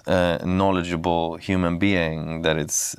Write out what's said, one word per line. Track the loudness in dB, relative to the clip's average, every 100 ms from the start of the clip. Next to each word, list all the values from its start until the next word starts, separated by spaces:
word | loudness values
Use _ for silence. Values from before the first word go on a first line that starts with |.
| 0
uh, | 2 2 0
knowledgeable | 0 2 2 2 0 -2 0 0 -2 -4
human | -2 0 2 2
being | 2 2 0 -2 -6 -2
that | 0 0
it's, | 0 -4 -4